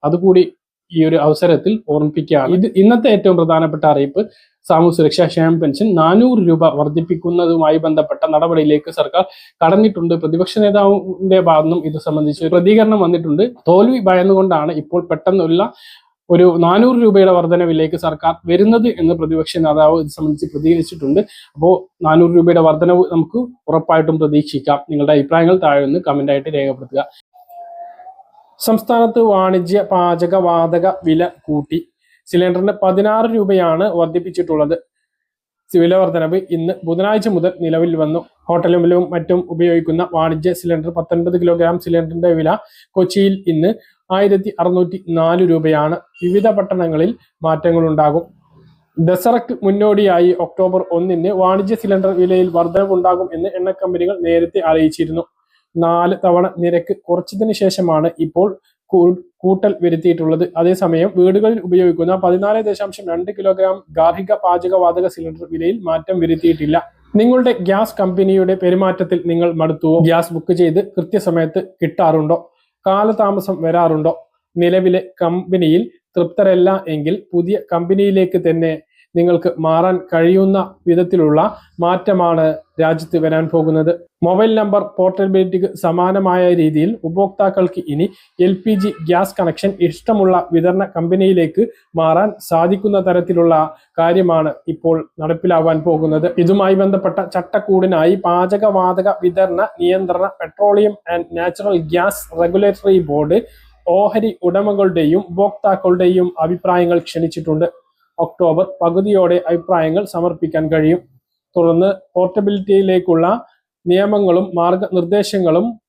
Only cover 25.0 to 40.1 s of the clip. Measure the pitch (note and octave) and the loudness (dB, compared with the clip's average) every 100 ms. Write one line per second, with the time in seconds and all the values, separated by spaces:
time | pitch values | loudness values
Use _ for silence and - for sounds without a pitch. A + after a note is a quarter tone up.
25 | C#3+ D3+ C#3 E3 E3+ F#3 E3+ C#3+ C#3 D#3+ | 2 2 2 2 2 2 2 2 0 -2
26 | F3 C#3+ C#3 C#3 C#3 D3+ C#3 C3 C3 C3+ | -2 -4 0 -2 -2 -4 -4 -6 -6 -6
27 | - - _ _ _ F5 F5 E5+ F5 - | -6 -10 _ _ _ -20 -20 -20 -20 -20
28 | - - _ _ _ _ - A3 - A#3 | -20 -20 _ _ _ _ -2 -2 0 0
29 | A3+ A#3 A3+ G3 F#3 F#3 E3+ G3+ G3 F#3 | 2 2 2 4 2 0 0 -2 0 0
30 | F3 E3+ E3+ F#3+ F3+ E3+ E3 E3+ F#3 F#3+ | 0 0 0 0 0 0 0 0 -2 -2
31 | E3 D#3+ F3 - - D3+ C#3+ E3 - _ | 0 0 0 -4 -6 -6 -4 -8 -8 _
32 | _ _ _ F3+ F3+ F3+ F#3+ G#3 F#3+ F#3 | _ _ _ 0 0 0 -2 0 0 0
33 | G#3 G#3+ A3+ A3+ G3 F#3+ F3 D#3+ G3+ E3+ | 0 0 0 0 0 0 2 0 0 0
34 | E3 E3+ F3+ F3 E3+ D#3 D3 E3+ - _ | -2 -2 -6 -6 -4 -2 0 -2 -6 _
35 | _ _ _ _ _ _ _ F3+ E3+ F#3 | _ _ _ _ _ _ _ 2 4 2
36 | F3+ E3 D#3+ F#3 F#3 E3+ E3 F#3 E3 E3+ | 2 0 -2 -2 -4 -4 -4 -6 -4 -2
37 | G3 G#3+ G#3 F#3 F3 F3+ E3+ D#3+ E3+ E3 | 0 0 0 0 -2 -2 -2 0 0 0
38 | D#3 E3 - _ - E3+ E3+ F3 E3+ F3+ | -2 -2 -6 _ -4 -2 2 2 4 2
39 | F3+ E3+ D#3+ F3+ F3+ E3 F3 E3+ D#3+ E3 | 0 -4 -2 -2 -2 -2 0 0 0 -4
40 | F3+ | -2